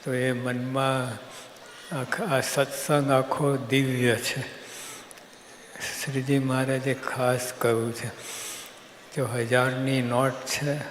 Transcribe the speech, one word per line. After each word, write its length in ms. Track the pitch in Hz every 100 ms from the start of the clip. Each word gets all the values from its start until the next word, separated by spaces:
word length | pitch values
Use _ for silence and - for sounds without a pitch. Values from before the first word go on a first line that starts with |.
તો 100 | -
એ 180 | 127 127
મનમાં 800 | 123 127 123 127 131 135 131 127 110 - - - - - - - 151
આખા, 240 | 123 -
આ 160 | 233 135
સત્સંગ 720 | - - 139 - - 147 139
આખો 460 | 135 131 - 143 139
દિવ્ય 580 | 120 135 135 127 123 110
છે. 460 | - 139 120 - - - - - - - - - - - - -
શ્રીજી 580 | - - - 135 131 139
મહારાજે 540 | 131 131 131 135 131
ખાસ 600 | 127 - 123 127 123 - -
કહ્યું 340 | 117 113 113
છે, 140 | 117 123 - - - - - - - - - - -
જો 100 | 123
હજારની 760 | 123 117 123 127 131 135 135
નોટ 300 | 120 120 135
છે 460 | 131 - - 147 147 -